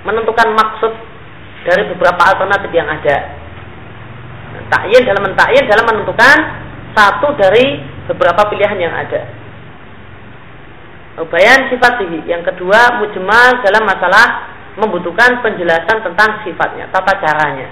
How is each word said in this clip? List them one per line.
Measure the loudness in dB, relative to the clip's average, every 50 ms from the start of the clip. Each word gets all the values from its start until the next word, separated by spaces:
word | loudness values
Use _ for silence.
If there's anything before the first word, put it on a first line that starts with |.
| -4
menentukan | -4 -4 -2 -4 -2 0 0 0 2
maksud | 2 0 0 -2 -2 -4 -4 -4 -4 -8 -16 -18 -20 -20 -20 -20 -20 -20 -20 -20 -20 -8 -2
dari | 0 0 0 0 -4 -2
beberapa | 0 0 0 2 4 2 2
alternatif | 4 2 0 0 0 -2 -2 0 0
yang | 0 0 0
ada. | -6 -2 0 0 0 0 -2 -8 -14 -16 -16 -16 -18 -18 -18 -18 -18 -18 -18 -18 -18 -18 -18 -18 -18 -18 -16 -18 -16 -16 -16 -16 -14 -14 -4 -2
Takyin | -2 -2 0 4 4 4 4 4
dalam | 0 0 -2 -2
mentakyin | 0 0 2 4 4 2 4 4
dalam | 2 2 4 2
menentukan | 0 -2 -2 -4 0 4 4 6 6 4 2 -2 -8 -12 -14 -14 -16 -16 -16 -4
satu | 2 4 4 4 4 2 -2 -2 2 4
dari | 4 4 6 4 4 2 0 -6 -10 -14 -16 -14 -8
beberapa | -8 -2 0 2 2 4 2 2 0
pilihan | 2 -2 -2 -2 0
yang | -2 -4 -4
ada. | -4 -6 -6 -4 -6 -6 -6 -8 -16 -18 -18 -18 -18 -20 -20 -20 -20 -20 -20 -20 -20 -20 -20 -20 -20 -20 -20 -20 -20 -20 -20 -20 -20 -20 -20 -20 -20 -20 -20 -20 -20 -20 -20 -18 -12 -10 -8
Bayan | -2 2 4 6 6 6 4 2 -2
sifatihi. | 0 2 2 0 2 0 -4 -4 -6 -8 -4 -4
Yang | -6 -4 -4 -6
kedua, | -6 -4 0 2 4 6 4 4 2 0
mujmal | -4 -4 -4 -6 -2 2 4 6 6 6 4 2
dalam | 2 2 2 2 2 0
masalah | 0 0 0 2 4 4 4 4 0 -6 -10 -14 -18 -20 -20 -18
membutuhkan | -4 -4 -2 -2 -2 -4 -6 -4 0 2 2 2 2 0 -2
penjelasan | -4 -4 -2 0 0 0 0 0 -2 -2 -2
tentang | -2 -4 0 2 2 2 0 -4 -8 -10
sifatnya, | -4 -4 -4 -4 -4 -12 -12 -4
tata | -4 -2 0 0 -2 0
caranya. | 0 -2 0 0 0 -2 -2 -8 -10 -14